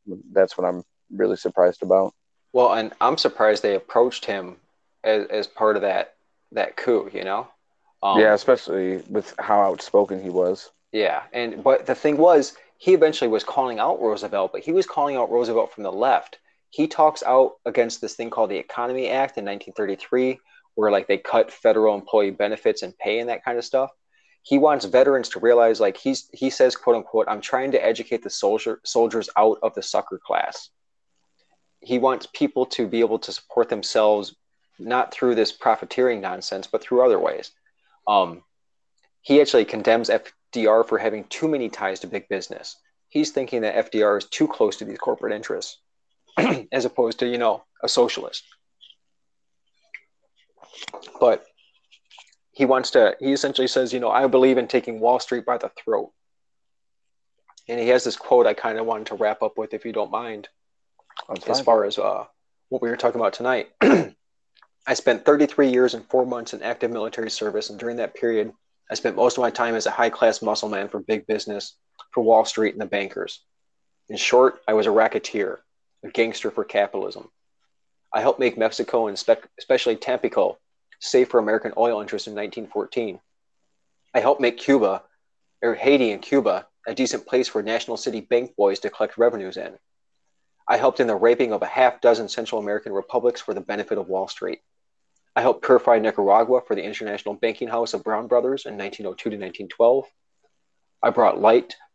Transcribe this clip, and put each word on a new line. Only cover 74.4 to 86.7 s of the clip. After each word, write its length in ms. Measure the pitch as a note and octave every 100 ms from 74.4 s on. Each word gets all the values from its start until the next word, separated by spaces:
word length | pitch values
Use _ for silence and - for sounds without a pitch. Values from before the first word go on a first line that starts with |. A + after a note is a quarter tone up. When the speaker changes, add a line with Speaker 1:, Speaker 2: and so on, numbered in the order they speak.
| B2+ - -
Speaker 2:
I 60 |
was 120 | G#2+ G#2+
a 40 |
racketeer, 720 | G#2+ - G#2+ - G#2+ G2 - _ _ _ _
a 60 | G2+
gangster 400 | - A2+ G#2+ A2
for 140 | G#2
capitalism. 680 | G#2 G2+ G2+ - G2 - - _ _ _ _ _ _ _ -
I 80 | -
helped 200 | B2 -
make 180 | B2 A#2
Mexico 480 | A2 - A#2 A#2+ A2
and 120 | G2
spe-, 300 | - A2+ - -
especially 380 | - C3 B2 A2
Tampico 640 | - B2 A2 - F#2+ - _ _ _ -
safe 280 | - B2+ B2+
for 80 | B2
American 340 | G#2+ A2 A2 -
oil 240 | A#2+ G#2+
interests 280 | G2+ G#2 A2
in 60 |
nineteen 320 | G#2 G#2 A#2 G#2
fourteen. 540 | G#2 - - A2 F2+ _ _ _ _ _ _ _ _ _
I 60 | C3+
helped 200 | A#2+ C#3
make 180 | B2 A#2
Cuba, 440 | - C#3 G2+ G2+ - _ _ _ _ -
or 120 | A#2
Haiti 360 | A2 C3+ C#3 A#2
and 100 | G2
Cuba, 460 | - C#3 G#2+ F#2+ -